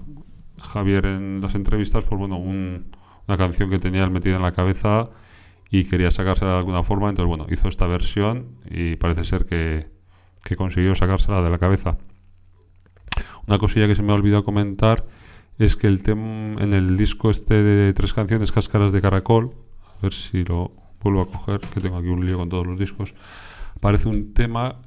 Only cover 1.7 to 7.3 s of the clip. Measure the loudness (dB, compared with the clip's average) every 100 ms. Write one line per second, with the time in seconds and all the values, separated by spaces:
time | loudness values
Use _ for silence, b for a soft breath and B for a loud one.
1.7 | 0 2 0 2 -2 -4 -6 -6 -6 -6
2.7 | -8 -12 B B B -4 0 0 2 0
3.7 | 0 0 0 0 0 0 0 0 0 0
4.7 | 0 0 0 -2 B B B B B 0
5.7 | 0 2 2 2 2 2 0 2 0 0
6.7 | -2 0 0 0 0 0